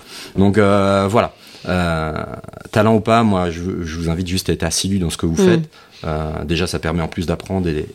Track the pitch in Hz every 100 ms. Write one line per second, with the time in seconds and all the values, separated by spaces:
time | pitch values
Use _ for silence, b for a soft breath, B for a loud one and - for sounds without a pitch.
0 | B B B 95 101 101 101 101 98 98
1 | 98 113 87 - B B - 90 87 82
2 | 78 80 78 - - - - 113 107 113
3 | 107 117 110 95 90 82 90 87 85 85
4 | 82 82 87 92 - 82 82 - 95 98
5 | 82 - 85 82 185 87 156 B B B
6 | 80 78 78 78 76 82 90 80 82 82
7 | 78 - 85 82 - 95 87 76 -